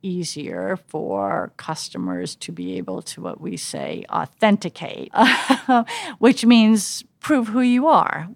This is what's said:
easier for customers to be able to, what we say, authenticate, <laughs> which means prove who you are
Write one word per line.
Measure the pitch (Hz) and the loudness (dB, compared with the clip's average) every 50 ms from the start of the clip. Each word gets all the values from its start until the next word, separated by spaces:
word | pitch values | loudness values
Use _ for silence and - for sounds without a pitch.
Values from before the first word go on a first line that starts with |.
| - | -8
easier | 190 180 180 165 - - 147 135 - 87 90 - 190 190 185 _ _ | -6 -6 -6 -6 -6 -8 -10 -10 -8 -6 -6 -4 -4 -6 -6 _ _
for | - 202 - - - - 196 196 - - - - _ | -8 -8 -6 -4 -4 -2 -2 -2 -2 -4 -4 -6 _
customers | - - - 156 - - - - 92 92 92 92 90 90 - - | -14 -8 -8 -8 -8 -8 -12 -8 -8 -6 -6 -6 -6 -6 -8 -10
to | - - - 85 | -12 -14 -14 -10
be | 82 90 90 92 | -10 -8 -8 -8
able | 92 87 - 95 - 170 | -8 -8 -8 -8 -10 -10
to, | - - - | -12 -14 -12
what | - - - - | -10 -12 -12 -10
we | 156 185 180 | -10 -10 -8
say, | 160 - - - 147 - - 160 - - - | -8 -10 -10 -8 -8 -8 -8 -8 -10 -10 -6
authenticate, | - - - - _ - 220 214 202 - - 165 - - 170 - - - - - - - 226 247 262 - - - 262 - - | -6 -6 -6 -6 _ 0 2 2 2 2 -2 -8 -12 -10 -14 -12 -12 -12 -14 -6 2 4 4 4 4 0 2 0 0 0 2
<laughs> | - 254 240 233 - - - - 330 240 - | 2 2 2 2 0 -6 -10 -10 -10 -4 4
which | 220 247 - - 226 | 4 4 4 6 6
means | 233 240 226 220 214 226 208 185 - - - - _ _ _ | 6 8 8 8 6 6 4 2 -2 -8 -10 -12 _ _ _
prove | - - 302 262 233 214 | -2 0 2 2 2 0
who | 214 254 | 0 2
you | 254 247 247 247 277 | 2 4 4 4 4
are | 320 302 175 156 - - 151 160 185 233 | 6 6 6 4 2 -2 -6 -8 -10 -4